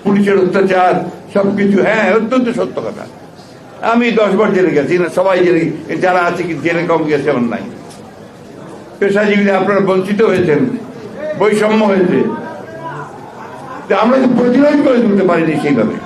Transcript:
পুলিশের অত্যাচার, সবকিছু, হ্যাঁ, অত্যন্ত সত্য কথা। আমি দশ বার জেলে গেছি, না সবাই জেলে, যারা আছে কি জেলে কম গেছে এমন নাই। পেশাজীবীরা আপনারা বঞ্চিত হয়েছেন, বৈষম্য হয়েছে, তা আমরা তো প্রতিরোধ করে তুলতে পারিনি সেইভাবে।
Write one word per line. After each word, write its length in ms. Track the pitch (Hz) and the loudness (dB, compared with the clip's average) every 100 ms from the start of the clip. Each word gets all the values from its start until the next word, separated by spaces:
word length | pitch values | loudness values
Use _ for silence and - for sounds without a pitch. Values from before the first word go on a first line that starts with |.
পুলিশের 340 | 190 202 202 196 | 2 2 2 2
অত্যাচার, 500 | 185 196 190 185 180 175 - - - 202 | 2 2 2 4 4 2 -4 -12 -4 0
সবকিছু, 420 | 196 202 202 196 180 | 0 2 2 2 2
হ্যাঁ, 200 | 220 196 214 | 2 2 2
অত্যন্ত 280 | 226 254 240 202 | 2 0 0 -2
সত্য 180 | 185 - 110 | -4 -4 -8
কথা। 160 | 98 - - - - - - - - - | -10 -14 -18 -20 -20 -20 -20 -20 -6 0
আমি 140 | 233 240 220 | 2 2 2
দশ 120 | 208 196 | 2 2
বার 100 | 208 185 | 2 2
জেলে 160 | 165 143 | 2 2
গেছি, 160 | 131 175 | 0 0
না 60 | 170 - | 0 0
সবাই 200 | 190 185 175 | 2 2 2
জেলে, 180 | 165 160 160 - 160 180 | 2 0 -6 -8 -2 0
যারা 160 | 185 175 | 2 0
আছে 120 | 180 165 | -2 -4
কি 60 | 156 151 | -4 -2
জেলে 180 | 170 160 | -2 0
কম 120 | 165 151 | 0 0
গেছে 160 | 143 151 | 0 0
এমন 120 | 131 117 | 0 -2
নাই। 100 | 101 98 - - - - - - - - - - - - - | -4 -8 -14 -18 -20 -20 -20 -20 -20 -20 -18 -18 -18 -18 -4
পেশাজীবীরা 540 | 202 202 208 202 202 190 | 0 2 2 2 2 2
আপনারা 200 | 185 196 190 | 2 0 2
বঞ্চিত 300 | 190 190 208 220 | 0 0 2 2
হয়েছেন, 300 | 180 170 143 - - - - - - - 180 | 2 2 2 0 -4 -10 -14 -16 -10 -8 0
বৈষম্য 420 | 208 208 214 214 208 | 0 2 2 2 2
হয়েছে, 280 | 190 180 131 - - - - - - - - - - - - - - - - - | 2 2 2 0 -4 -10 -14 -14 -12 -12 -10 -12 -16 -18 -18 -18 -16 -14 -14 -2
তা 60 | 196 | 0
আমরা 140 | 226 262 | 4 2
তো 40 | 247 240 | 2 2
প্রতিরোধ 380 | 247 247 294 294 269 | 2 4 4 4 4
করে 120 | 240 208 | 4 2
তুলতে 180 | 196 175 | 2 2
পারিনি 240 | 170 160 151 | 2 0 0
সেইভাবে। 320 | 147 120 107 - | 0 0 0 -4